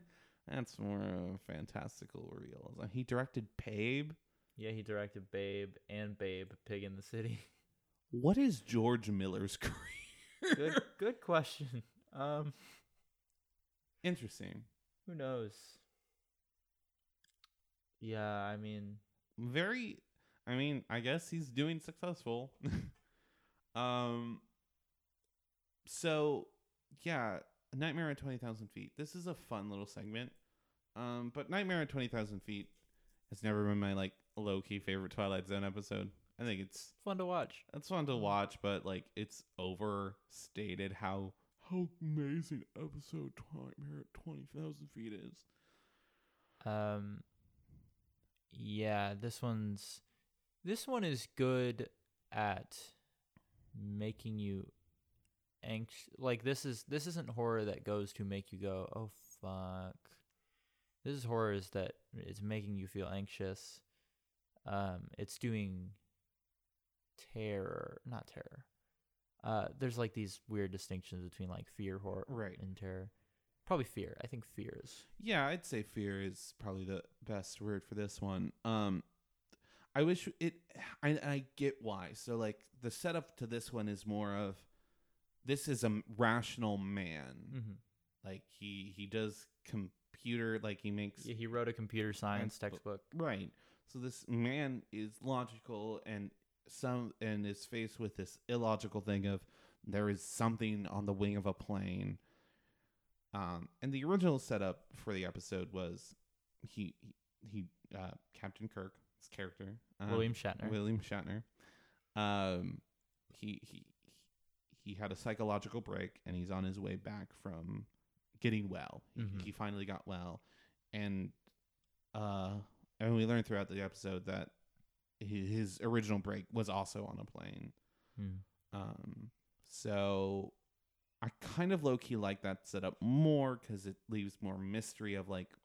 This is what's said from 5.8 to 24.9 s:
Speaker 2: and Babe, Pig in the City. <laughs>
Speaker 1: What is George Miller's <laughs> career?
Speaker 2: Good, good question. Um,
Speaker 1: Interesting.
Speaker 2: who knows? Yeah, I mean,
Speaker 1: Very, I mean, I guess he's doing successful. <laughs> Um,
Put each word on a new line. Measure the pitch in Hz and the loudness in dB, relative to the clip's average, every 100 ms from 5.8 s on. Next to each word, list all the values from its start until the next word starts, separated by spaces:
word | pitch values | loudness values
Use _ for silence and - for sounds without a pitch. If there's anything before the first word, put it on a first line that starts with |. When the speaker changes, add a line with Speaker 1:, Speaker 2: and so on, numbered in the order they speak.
| - | -8
Speaker 2:
and | 104 104 101 | -4 -4 -2
Babe, | 98 92 98 - - | -2 -2 -6 -10 -4
Pig | 101 | -4
in | 98 98 | -4 -6
the | |
City. | - 113 113 110 - | -6 -2 -2 -2 -8
<laughs> | _ _ _ _ _ - | _ _ _ _ _ -6
Speaker 1:
What | 120 143 220 | 6 8 10
is | 277 135 | 8 6
George | - 117 113 120 104 | 4 6 8 6 4
Miller's | 101 95 95 98 - | 2 2 2 0 0
<laughs> | |
career? | - - - - - - - - 370 302 | -2 -2 -8 -10 -12 -16 -20 -2 4 6
Speaker 2:
Good, | 151 277 - - | 6 4 2 -2
good | 208 247 | 0 0
question. | - 165 143 - 139 120 - _ _ | 6 6 6 -4 -4 -6 -8 _ _
Um, | - 139 151 147 - - - _ _ _ _ _ _ _ _ _ _ _ _ | -4 0 0 -2 -6 -14 -20 _ _ _ _ _ _ _ _ _ _ _ _
Speaker 1:
Interesting. | 180 175 110 - 92 98 117 _ _ _ - | 0 0 -4 -8 -10 -10 -14 _ _ _ -10
Speaker 2:
who | |
knows? | 160 131 127 107 - - - _ _ _ _ _ _ _ _ _ _ _ _ _ _ _ _ _ _ _ _ _ - | -4 -2 -2 -4 -8 -20 -20 _ _ _ _ _ _ _ _ _ _ _ _ _ _ _ _ _ _ _ _ _ -12
Yeah, | 110 110 107 | -4 0 0
I | 104 101 104 | 0 -2 -2
mean, | 107 107 101 104 _ _ _ - | -4 -6 -6 -10 _ _ _ -6
Speaker 1:
Very, | 120 139 190 247 226 - _ _ _ _ - | 0 4 4 2 -4 -8 _ _ _ _ -2
I | 127 | 2
mean, | 147 139 - | 2 0 0
I | 117 | 0
guess | 120 160 - | 2 2 0
he's | 165 143 | -4 -2
doing | 120 151 160 | 2 2 2
successful. | - - 180 165 120 117 135 - | -6 -6 -4 -4 -2 -2 -2 -6
<laughs> | - - - - _ _ _ _ _ _ _ 113 | -2 0 -2 -10 _ _ _ _ _ _ _ -2
Um, | 123 123 120 120 117 113 _ _ _ _ _ | 2 2 2 0 -2 -6 _ _ _ _ _